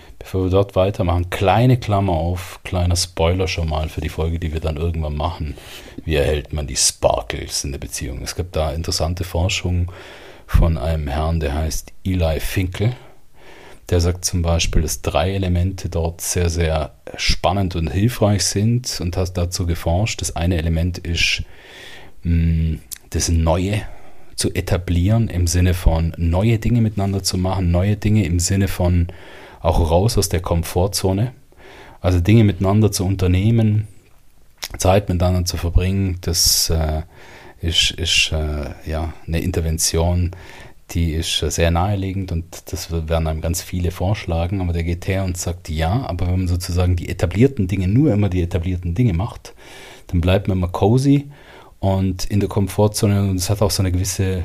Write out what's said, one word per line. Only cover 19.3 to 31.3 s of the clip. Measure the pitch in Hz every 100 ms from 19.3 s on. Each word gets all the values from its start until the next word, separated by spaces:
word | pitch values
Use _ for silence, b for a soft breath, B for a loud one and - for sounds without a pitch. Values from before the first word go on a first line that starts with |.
| 90
dazu | 87 - 85
geforscht. | 82 87 87 110 -
Das | - -
eine | 85 85
Element | 82 82 87 90
ist, | 87 80 - - - B B B B B B B
mh, | 85 85 82 80 80 78 - - -
das | 85 -
Neue | 82 82 87 98 107 - B B B B B
zu | -
etablieren, | 90 - 95 90 87 92 113 101
im | 87 85
Sinne | 90 90
von | 90 - 82 82 85
neue | 85 90 113 110
Dinge | 113 120
miteinander | 110 104 98 95
zu | - 92
machen, | 92 95 90
neue | 87 101 101
Dinge | 104 110 92
im | 87
Sinne | - 98 95
von | - 87 87 87 B B B B B
auch | 82 - 80
raus | 85 110 -
aus | -
der | 85
Komfortzone. | - 85 82 90 98 - 95 95 123